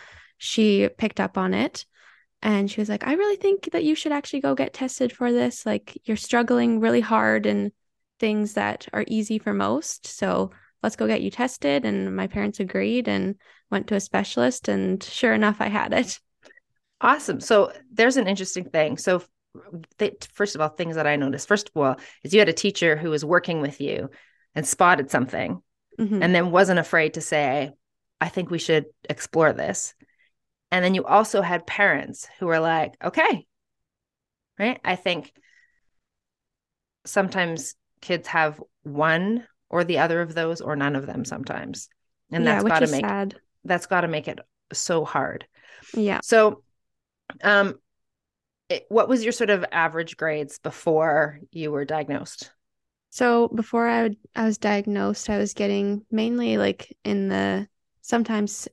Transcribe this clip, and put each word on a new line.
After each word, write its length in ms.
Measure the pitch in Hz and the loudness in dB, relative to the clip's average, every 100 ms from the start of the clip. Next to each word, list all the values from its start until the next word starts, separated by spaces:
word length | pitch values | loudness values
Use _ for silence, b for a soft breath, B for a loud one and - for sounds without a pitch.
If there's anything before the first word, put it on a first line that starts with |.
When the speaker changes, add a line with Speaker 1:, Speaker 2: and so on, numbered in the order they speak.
| B B B B | B B B B
Speaker 1:
she 500 | - - 214 196 196 - | -4 2 4 4 2 0
picked 220 | 220 - | -4 -2
up 180 | 190 196 | -4 -2
on 160 | 185 | -2
it. 320 | 190 277 - - b b b b _ | 0 -2 -6 -18 b b b b _
And 280 | 220 202 202 | -2 0 0
she 120 | - | -2
was 80 | 214 | -4
like, 180 | 208 - | -4 -2
"I 60 | |
really 240 | 320 415 392 | 0 0 0
think 320 | 392 392 - | 0 0 -2
that 140 | 339 311 | -2 0
you 80 | 311 | 0
should 160 | - | -2
actually 300 | 294 - 285 | -4 -4 -4
go 140 | 277 269 | 0 0
get 180 | - | -2
tested 400 | - 262 - 247 | -4 -6 -2 -4
for 180 | - 240 | -2 0
this. 320 | 240 247 - 226 | 2 0 -2 -4
Like, 320 | 208 - - | -4 -6 -12
you're 140 | - 214 | -6 -6
struggling 640 | - 240 233 240 240 226 | 0 2 4 2 2 2
really 180 | 226 240 | 2 2
hard 460 | 226 220 220 220 208 | 2 2 4 2 2
in 260 | 202 202 - _ _ _ _ | 0 -2 -8 _ _ _ _
things 340 | 220 214 208 | -2 0 -2
that 340 | 208 202 - - | -2 -4 -4 -6
are 140 | 208 - | -6 -2
easy 320 | 220 208 220 | -2 -2 -2
for 140 | - | -2
most. 540 | 202 196 254 - - - | -2 0 -2 -4 -10 -14
So 440 | - 190 180 190 b b b | -6 -2 0 -2 b b b
let's 160 | 220 - | -6 -2
go 100 | 220 | 0
get 140 | 220 | 0
you 100 | 196 | -2
tested." 540 | - 254 - 285 277 226 | -4 -4 -2 0 0 0
And 280 | 202 190 | -2 -2
my 140 | 190 190 | -4 -4
parents 320 | 208 208 - | -4 -4 -4
agreed 480 | 185 190 196 240 226 | -4 -2 0 0 0
and 280 | 196 190 202 b b b | -2 -2 -6 b b b
went 160 | 202 196 | -6 -2
to 80 | 202 | -4
a 60 | |
specialist. 680 | - 196 202 - 247 254 - | -2 -2 -2 0 0 0 -2
And 340 | 202 190 185 | -2 0 -2
sure 320 | - - 240 | -6 -2 0
enough, 280 | 220 214 208 | 2 2 2
I 80 | 208 | -2
had 240 | 208 - | -2 0
it. 260 | - 254 - _ _ - b _ _ _ - | 0 -2 -6 _ _ -20 b _ _ _ 0
Speaker 2:
Awesome. 400 | - 294 285 165 | 2 2 0 -6
So 320 | - 214 190 - - | 2 4 4 0 -6
there's 280 | 220 233 262 | 2 4 4
an 100 | 190 | 2
interesting 380 | 190 185 180 180 | 0 -4 -8 -4
thing. 320 | 165 156 - | 0 0 0
So 180 | - 180 | 0 0
f-, 140 | - _ _ - 190 170 160 - | 0 _ _ -20 -16 -16 -14 -4
th-, 300 | 208 202 - | -4 -4 -12
first 200 | - 202 151 | -4 -4 -2
of 40 | |
all, 80 | 156 | -4
things 280 | - 165 160 | -4 -6 -2
that 120 | 147 | 0
I 80 | 147 | 0
noticed, 320 | 139 139 - | 0 -4 0
first 240 | 208 - | 0 0
of 80 | 156 | 0
all, 140 | 135 127 B B | 0 0 B B
is 100 | 147 | 0
you 60 | 202 | 4
had 100 | 190 | 4
a 40 | |
teacher 440 | 165 202 - 170 156 | 4 -2 2 2 2
who 120 | 165 | 0
was 140 | 151 | -2
working 380 | 147 175 175 165 | 2 2 2 -2
with 180 | 143 - | -4 -4
you 300 | 143 - 139 b b b b | -6 -4 -6 b b b b
and 140 | 151 - | -8 -4
spotted 420 | - 175 143 135 | 4 6 4 2
something 520 | 135 131 - 95 180 - _ _ - | -2 -2 -4 -6 -8 -14 _ _ -6
Speaker 1:
Mm-hmm. 240 | 214 202 | -2 0
Speaker 2:
and 140 | 180 180 | 2 4
then 160 | 175 | 4
wasn't 280 | 175 190 175 | 4 6 4
afraid 340 | 160 170 156 | 2 2 2
to 80 | 165 | -2
say, 500 | 151 151 143 143 143 143 _ _ _ - | -2 0 2 0 -2 -8 _ _ _ -6
"I 80 | 160 | -4
think 240 | 190 165 | -4 -4
we 80 | 170 | -4
should 280 | - 156 143 _ - | 0 0 0 _ -10
explore 440 | - - 160 156 | -10 -4 2 2
this." 400 | - 73 196 - - b b b _ _ _ _ | 2 -4 -6 -8 -12 b b b _ _ _ _
And 120 | 185 | 0
then 120 | 180 190 | 2 0
you 100 | - | 4
also 380 | 196 220 208 | 4 4 2
had 240 | 175 175 - | 0 -2 -4
parents 600 | - 202 147 143 139 - - | 0 2 2 -2 -12 -18 -6
who 80 | 175 | 0
were 120 | 160 | 0
like, 360 | 160 165 151 - | 2 0 -2 -4
"Okay." 420 | 170 320 392 220 - _ _ _ _ _ _ _ _ _ _ - | -4 2 2 2 -4 _ _ _ _ _ _ _ _ _ _ -4
Right? 220 | 208 247 | -4 -2
I 120 | - 180 | -2 -2
think 360 | 190 175 - _ b b b b b _ _ _ _ _ _ _ _ _ _ _ - | -2 -4 -6 _ b b b b b _ _ _ _ _ _ _ _ _ _ _ -4
sometimes 720 | 202 190 190 175 165 - - _ _ | 0 0 0 -2 -4 -10 -16 _ _
kids 260 | - 175 - | -4 -4 -2
have 340 | 165 156 147 - _ | 0 0 -2 -14 _
one 640 | 151 143 156 165 190 233 - _ _ | -10 0 2 2 0 -2 -6 _ _
or 140 | 175 | -2
the 160 | 175 156 | 0 2
other 220 | 165 170 | 2 0
of 120 | 170 | -2
those 280 | 160 165 165 | -4 -4 -4
or 140 | - 147 | -4 -2
none 200 | 143 139 | -2 -2
of 100 | 143 | -4
them 200 | - - | -8 -8
sometimes. 640 | - - - - - - _ _ _ _ | -8 -8 -8 -10 -12 -16 _ _ _ _
And 120 | 165 | -2
Speaker 1:
Yeah, 100 | - | 2
Speaker 2:
that's 100 | 202 | 2
Speaker 1:
which 80 | 208 | 4
Speaker 2:
gotta 140 | - 247 | 4 2
Speaker 1:
is 60 | |
Speaker 2:
make, 140 | 277 208 | 2 -2
Speaker 1:
sad. 300 | 202 196 - _ _ | -2 -4 -8 _ _
Speaker 2:
that's 220 | - 175 - | -2 -2 0
gotta 220 | 180 170 | 0 0
make 200 | 160 151 | -2 -6
it 120 | - - _ _ | -10 -14 _ _
so 340 | - - 165 156 | -8 -2 0 0
hard. 400 | 143 - - - B B B B | -2 -2 -6 -14 B B B B
Speaker 1:
Yeah. 260 | B 208 - | B 0 -2
Speaker 2:
So, 400 | - 226 214 208 _ _ _ _ _ _ - - | 4 6 6 4 _ _ _ _ _ _ -20 -4
um, 360 | 190 202 196 - _ _ _ _ _ _ _ _ - | 2 4 4 -2 _ _ _ _ _ _ _ _ -6
it, 160 | 165 - | -6 0
what 200 | 226 208 | 2 4
was 140 | 254 | 2
your 80 | 220 | 0
sort 180 | 240 214 | 0 2
of 160 | 196 175 | 2 0
average 460 | 165 165 160 165 - | 0 0 -2 -8 -4
grades 420 | 160 151 143 - | -2 -2 -4 -8
before 800 | 151 - - 156 160 151 151 147 - | -12 -6 0 2 4 2 2 -2 -16
you 200 | 165 151 | -8 -6
were 140 | 147 143 | -4 -4
diagnosed? 640 | 156 151 139 - - - _ _ _ _ _ _ | -4 -4 -8 -10 -16 -20 _ _ _ _ _ _
Speaker 1:
So 380 | - 247 233 233 | -2 2 4 2
before 380 | 220 220 233 233 | 0 -2 0 0
I 160 | 233 | 2
would, 140 | 226 208 - - | 0 -4 -10 -2
I 100 | 220 | -2
was 120 | 208 | 0
diagnosed, 720 | 214 208 202 202 196 208 - | 0 0 0 -2 -2 -4 -4
I 80 | 208 | -2
was 160 | 202 | -2
getting 520 | - 202 202 202 208 - | -2 -2 0 0 -4 -4
mainly, 480 | 220 226 240 233 220 | -2 0 0 0 0
like, 380 | 202 190 - - | 0 -2 -8 -12
in 240 | 202 202 190 | -4 -2 0
the 400 | - - 190 208 _ _ _ | 0 0 -2 -6 _ _ _
sometimes 680 | - 240 226 214 208 - - | -4 -2 0 0 -2 -6 -14